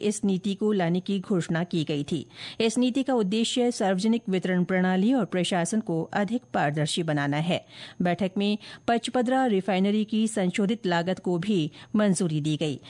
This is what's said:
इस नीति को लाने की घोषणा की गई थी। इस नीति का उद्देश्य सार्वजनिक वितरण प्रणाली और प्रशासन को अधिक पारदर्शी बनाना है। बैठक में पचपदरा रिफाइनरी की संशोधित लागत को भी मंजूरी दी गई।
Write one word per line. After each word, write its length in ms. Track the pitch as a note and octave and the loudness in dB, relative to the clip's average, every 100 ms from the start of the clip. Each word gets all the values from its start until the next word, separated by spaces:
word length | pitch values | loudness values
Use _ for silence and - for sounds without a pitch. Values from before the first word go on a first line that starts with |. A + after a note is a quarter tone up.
इस 200 | G#3 - | -2 0
नीति 300 | G3 F#3 G3+ | 0 0 0
को 160 | F#3+ G#3+ | -2 0
लाने 280 | G#3 E3+ F3+ | 2 2 0
की 180 | F#3 G3+ | 0 -4
घोषणा 420 | F#3 F#3 D#3+ E3 | 0 -2 0 -2
की 180 | E3+ E3+ | -2 -2
गई 200 | D3+ D3 | -2 -4
थी। 200 | C#3+ D#3+ - - - - | -4 -6 -6 -14 -12 -2
इस 180 | A3+ A#3 | 0 2
नीति 240 | B3 B3+ | 0 0
का 120 | C4 | 0
उद्देश्य 560 | B3+ F#3+ A3 A#3 B3+ A#3+ | 0 2 0 0 0 0
सार्वजनिक 580 | A#3+ G3 F#3+ A3 A#3 - | 0 0 2 2 0 0
वितरण 340 | F#3 F#3 F3+ | -2 0 0
प्रणाली 480 | F3 F#3 F#3 F#3 G#3 | 2 2 2 2 2
और 100 | C4+ | 2
प्रशासन 560 | F#3 F3+ F3 F#3+ E3+ A3 | 0 0 0 0 0 -2
को 200 | G#3+ E3 - | -2 -2 -2
अधिक 300 | - G3 A#3+ - | -2 -2 -4 -4
पारदर्शी 480 | G3+ D3+ D3+ D3 - | 0 0 0 -2 -2
बनाना 340 | E3 D3 C#3+ D3 | -2 0 0 0
है। 260 | E3 E3 - - - - | 0 -2 -4 -18 -14 -4
बैठक 280 | F3 F3 F#3+ G3+ | -2 0 -2 0
में 220 | G3+ G#3 - - - | -2 -2 -6 -8 -2
पचपदरा 560 | A#3 - B3+ A#3+ C4 C4 | 0 0 0 2 2 2
रिफाइनरी 580 | G3 F#3 F#3+ G3 G#3+ | 2 2 2 2 0
की 220 | G#3+ G#3+ A3 | 0 0 0
संशोधित 580 | G#3+ F3+ F3+ G3 A3+ F#3 | 0 0 0 0 0 0
लागत 320 | E3+ E3+ F3+ | 0 0 -2
को 180 | F#3 F3 | -2 -2
भी 320 | F#3 G3 D3+ - - G#3+ | 0 0 0 -6 -4 0
मंजूरी 440 | G#3 F#3 F3+ D#3 | 2 2 0 0
दी 160 | D3+ D3+ | 0 -2
गई। 220 | D#3 B2+ - | -2 -6 -10